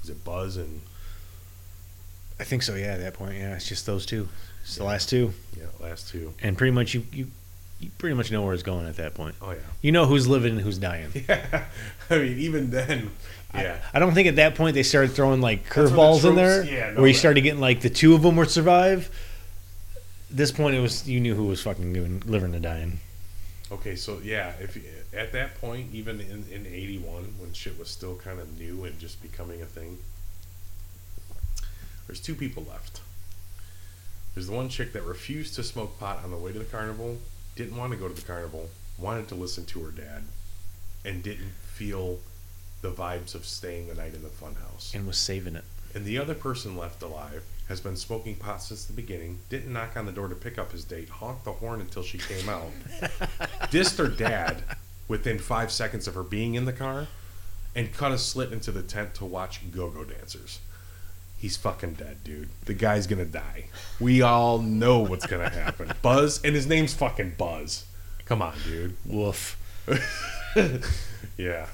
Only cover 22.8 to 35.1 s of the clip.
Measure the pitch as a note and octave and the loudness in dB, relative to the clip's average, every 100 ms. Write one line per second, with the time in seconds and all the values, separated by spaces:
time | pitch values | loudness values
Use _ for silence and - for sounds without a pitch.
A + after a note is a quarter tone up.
22.8 | E2 E2 - - - - - - - G2 | -2 -4 -6 -10 -8 -6 -6 -6 -10 -6
23.8 | G#2 F2+ - G2 G2 G#2+ F2+ E2+ F#2+ A2 | -6 -6 -6 -8 -4 -4 -4 -6 -8 -8
24.8 | - E2 - G2 A2 B2+ C3+ - A#2+ A#2+ | -10 -12 -10 -6 -4 -4 -4 -4 -6 -6
25.8 | B2+ G#2+ G#2+ A2 G2 G2+ G2+ G2+ F2+ F2 | -8 -8 -6 -6 -6 -6 -8 -10 -10 -8
26.8 | G2 G2 E2+ E2+ F#2+ G#2+ E2+ - - F2 | -8 -8 -6 -6 -8 -10 -8 -8 -6 -8
27.8 | E2+ - F#2 F2+ F#2+ F#2 E2 D#2+ E2 F2+ | -8 -10 -10 -10 -10 -10 -10 -10 -8 -8
28.8 | F2+ E2 D#2+ - - - E2+ E2+ E2 E2 | -8 -8 -10 -12 -10 -10 -10 -10 -12 -12
29.8 | E2 F2+ - - - - - - - - | -12 -12 -12 -8 -8 -8 -10 -12 -10 -8
30.8 | - - - - - - - - - - | -10 -14 -12 -12 -8 -4 -2 -2 -4 -6
31.8 | - - - - - D3+ C#3 - D#2 - | -12 -14 -12 -12 -8 -6 -6 -6 -10 -10
32.8 | - - - - - - - - - - | -10 -12 -12 -10 -8 -8 -8 -10 -12 -12
33.8 | - - - - - - F2+ A2+ C3 B2+ | -14 -12 -10 -6 -6 -6 -4 -4 -4 -4
34.8 | B2 G#2+ F2 | -6 -6 -6